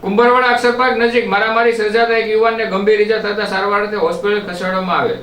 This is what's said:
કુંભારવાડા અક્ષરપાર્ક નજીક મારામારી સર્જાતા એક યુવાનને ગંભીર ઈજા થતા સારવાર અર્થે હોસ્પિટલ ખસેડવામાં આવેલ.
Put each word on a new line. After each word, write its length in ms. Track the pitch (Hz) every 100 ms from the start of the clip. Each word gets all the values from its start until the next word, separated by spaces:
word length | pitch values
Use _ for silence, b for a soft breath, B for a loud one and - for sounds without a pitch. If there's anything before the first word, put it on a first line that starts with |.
કુંભારવાડા 460 | 185 208 240 247 254
અક્ષરપાર્ક 480 | 247 247 240 254 226
નજીક 300 | 233 233 208
મારામારી 440 | 196 220 226 233
સર્જાતા 440 | 226 214 220 233 226
એક 100 | 226
યુવાનને 400 | 220 226 226 214
ગંભીર 340 | 190 202 214
ઈજા 180 | 208 220
થતા 280 | 202 208 196
સારવાર 340 | 190 196 202
અર્થે 160 | 208 208
હોસ્પિટલ 560 | 160 175 202 208 202
ખસેડવામાં 460 | 175 185 185 185 156
આવેલ. 200 | 127 92